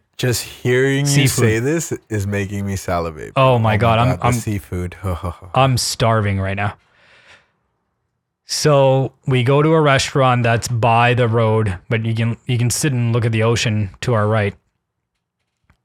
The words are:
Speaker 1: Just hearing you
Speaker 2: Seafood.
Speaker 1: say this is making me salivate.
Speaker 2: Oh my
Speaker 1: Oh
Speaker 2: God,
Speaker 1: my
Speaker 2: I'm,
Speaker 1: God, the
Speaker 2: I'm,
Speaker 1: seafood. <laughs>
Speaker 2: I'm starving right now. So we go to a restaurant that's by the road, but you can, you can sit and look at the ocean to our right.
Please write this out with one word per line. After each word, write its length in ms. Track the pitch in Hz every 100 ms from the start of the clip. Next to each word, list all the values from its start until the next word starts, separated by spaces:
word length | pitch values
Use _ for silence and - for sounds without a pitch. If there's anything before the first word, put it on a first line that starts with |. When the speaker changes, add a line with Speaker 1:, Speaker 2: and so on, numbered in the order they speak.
| _ -
Speaker 1:
Just 260 | 123 113
hearing 560 | - - 123 123 135 139
you 260 | 143 143 131
Speaker 2:
Seafood. 20 |
Speaker 1:
say 300 | - 117 110
this 320 | 127 165 - - -
is 180 | 107 98
making 380 | 101 98 101 101
me 80 | 98
salivate. 580 | - 87 85 76 53 -
Speaker 2:
Oh 220 | 131 123
my 180 | 113 107
Speaker 1:
Oh 20 |
Speaker 2:
God, 180 | 117 113
Speaker 1:
my 60 |
Speaker 2:
I'm, 60 | 120
Speaker 1:
God, 80 | 131
the 40 | 120
Speaker 2:
I'm, 60 |
Speaker 1:
seafood. 640 | 120 110 104 - 90 90 - 98 85 90
<laughs> 280 | - 87 123
Speaker 2:
I'm 220 | 135 123
starving 640 | - - 117 113 101 98
right 160 | 95 98
now. 200 | 104 - _ _ _ _ _ - _ _ _ _ _ _ _ _ _ _ _
So 680 | - 151 143 135 135 143 - -
we 180 | 127
go 200 | 120 139
to 100 | 156
a 80 | 160
restaurant 600 | 147 135 - 147 131 123
that's 240 | 117 117 -
by 480 | 120 120 117 120 123
the 120 | 120
road, 520 | 117 113 110 107 90 -
but 160 | 117 113
you 80 |
can, 240 | 113 117 110 -
you 120 | 120
can 100 | 120
sit 240 | - 156
and 180 | 127 117
look 140 | 117 117
at 60 |
the 100 | 113
ocean 460 | 110 117 120 107 101 -
to 120 | -
our 140 | 113 104
right. 260 | 110 101 - _ _ _ _ _ _ _ _ _ _ _ _